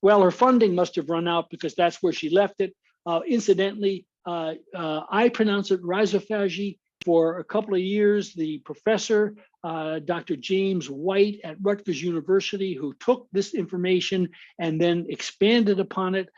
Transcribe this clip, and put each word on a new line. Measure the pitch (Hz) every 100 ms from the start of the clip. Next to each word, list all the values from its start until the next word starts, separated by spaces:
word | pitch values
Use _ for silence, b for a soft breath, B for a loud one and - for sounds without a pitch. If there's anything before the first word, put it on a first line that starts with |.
Well, | 196 208
her | 185
funding | 170 254 254 220 180
must | 175 -
have | 143
run | 165 170
out | 170 165
because | 170 160 -
that's | 175 165
where | 185
she | 160 160
left | 175 202 -
it. | 190 - _ _ -
Uh, | 170 254
incidentally, | 247 208 190 196 208 202 190 - _ -
uh, | 175 160 160 _ 185
uh, | 165 156 156
I | 196 240
pronounce | 233 214 202 196
it | 185
rhizophagy. | 175 185 214 196 185 214 202 170 202 185 _ _
For | - 170 160 175
a |
couple | - 214 214 196
of |
years, | 185 202 208 208 196
the | - 156 151
professor, | - 147 - 214 214 214 208 214 B _
uh, | 170 160 156 160
Doctor | 147 170 - 151
James | 123 190 196 190 135
White | 139 160 190 202 202
at | - 156
Rutgers | 196 202 202 156
University, | 170 170 143 190 190 202 190
who | 165 147 127
took | - 254 -
this | 185 196
information | 311 170 185 180 185 175 190 175 B B B
and | 170 160
then | 175 170 170
expanded | 147 - - 202 240 214 196
upon | 190 - 185 190
it. | 185